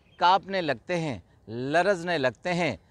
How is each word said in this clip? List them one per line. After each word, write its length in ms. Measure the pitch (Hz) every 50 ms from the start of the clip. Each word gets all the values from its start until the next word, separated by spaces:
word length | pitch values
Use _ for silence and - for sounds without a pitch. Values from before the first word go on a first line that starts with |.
| _ _ _ -
काँपने 420 | 175 175 190 190 147 180 196 190
लगते 340 | 170 147 131 110 - - 180
हैं, 280 | 170 160 151 117 90 - _ _ _ _
लरजने 720 | - 113 120 127 139 151 170 175 202 202 170 165 180 170
लगते 320 | 151 131 127 110 _ - 175
हैं। 260 | 175 170 175 143 98 - _ _